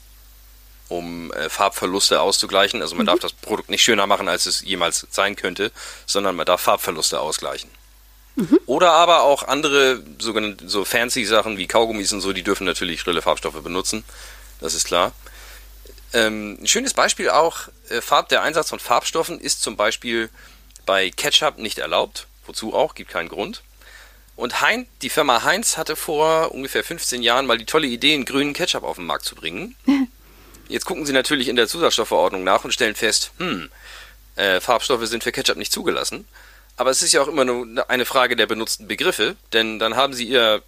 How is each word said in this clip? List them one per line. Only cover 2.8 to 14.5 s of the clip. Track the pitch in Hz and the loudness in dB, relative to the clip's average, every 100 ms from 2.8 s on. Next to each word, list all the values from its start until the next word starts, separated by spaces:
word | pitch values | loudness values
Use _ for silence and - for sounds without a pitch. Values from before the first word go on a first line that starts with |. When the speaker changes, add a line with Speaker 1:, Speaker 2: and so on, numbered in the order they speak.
Speaker 1:
Also | 82 | -4
man | 85 | -2
Speaker 2:
Mhm. | - | 0
Speaker 1:
darf | 90 | 0
das | 90 | -2
Produkt | - - 107 - | -8 -6 -6 -2
nicht | 101 | 2
schöner | - 107 98 | 4 4 4
machen, | 98 95 | 2 0
als | 87 92 | 0 0
es | - | -2
jemals | - 92 85 - - | -4 -2 0 -2 -4
sein | - 98 101 | -2 -2 -2
könnte, | 95 90 107 - - - - | -4 -2 -4 -6 -16 -14 -4
sondern | 98 98 87 | -2 0 0
man | 78 | 0
darf | 90 | 2
Farbverluste | - 101 - 78 - 71 | 2 0 0 -2 -2 -2
ausgleichen. | 78 73 73 69 - - - - - - - - | -4 -4 -6 -8 -12 -20 -20 -20 -20 -20 -12 -6
Speaker 2:
Mhm. | 175 311 - | 2 2 2
Speaker 1:
Oder | 143 175 | 4 6
aber | 160 170 165 | 6 6 6
auch | 131 139 | 4 2
andere | - 139 151 139 135 123 - - | 0 -2 2 4 4 2 -6 -10
sogenannte, | 110 107 107 95 92 | -4 -2 -4 -6 -6
so | 101 | -4
fancy | 92 120 120 131 | 0 0 0 -2
Sachen | 104 110 104 98 | 2 2 2 -4
wie | 87 | 0
Kaugummis | 110 113 110 92 | 2 2 0 -2
und | 101 | -2
so, | 95 | -2
die | 92 | -2
dürfen | 90 95 | -2 -2
natürlich | 92 85 90 80 | -2 -2 -4 -4
schrille | - 85 | -2 0
Farbstoffe | 87 85 82 78 | 0 0 -2 -8
benutzen. | 78 90 - 107 - - - - - | -6 -6 -4 -6 -8 -20 -20 -20 -20